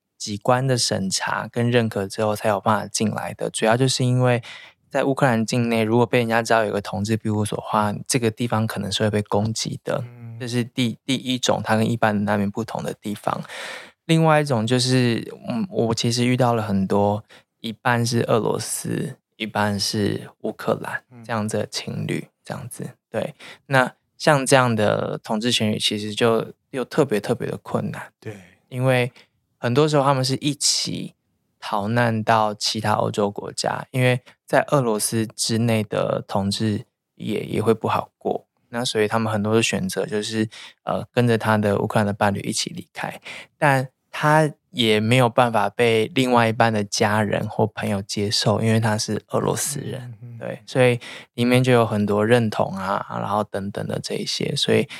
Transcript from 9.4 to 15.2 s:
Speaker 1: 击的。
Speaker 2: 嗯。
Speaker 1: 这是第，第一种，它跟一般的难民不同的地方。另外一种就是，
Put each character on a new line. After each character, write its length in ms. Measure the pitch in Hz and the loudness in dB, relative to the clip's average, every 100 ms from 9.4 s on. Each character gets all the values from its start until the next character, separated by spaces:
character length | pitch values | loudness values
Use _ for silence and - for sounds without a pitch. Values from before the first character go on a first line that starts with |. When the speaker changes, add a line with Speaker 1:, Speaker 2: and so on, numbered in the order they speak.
| 110 | 0
Speaker 1:
击 260 | 113 - - | -2 -6 -6
的。 220 | - - 120 | -6 -6 -6
Speaker 2:
嗯。 200 | 120 117 113 | -12 -16 -12
Speaker 1:
这 80 | 123 | -4
是 160 | 123 113 | -2 -2
第， 320 | - 120 - - | -2 -2 -2 -4
第 100 | 127 | -4
一 240 | 127 127 | -2 -2
种， 220 | - 95 | 0 0
它 140 | 110 110 | 0 2
跟 120 | 113 | 2
一 60 | 117 | 2
般 180 | 110 | 2
的 80 | 104 | 2
难 140 | 104 104 | 0 0
民 140 | 101 | 0
不 100 | 107 | -2
同 220 | 110 - | -6 -6
的 100 | - - | -8 -8
地 200 | 107 104 | -8 -8
方。 260 | - - - - - - - _ | -6 -6 -8 -14 -14 -14 -16 _
另 220 | - 160 160 | 2 4 6
外 160 | 151 | 4
一 20 | |
种 240 | 147 120 110 | 4 0 2
就 100 | 127 | 2
是， 560 | 123 131 123 113 | 4 4 4 2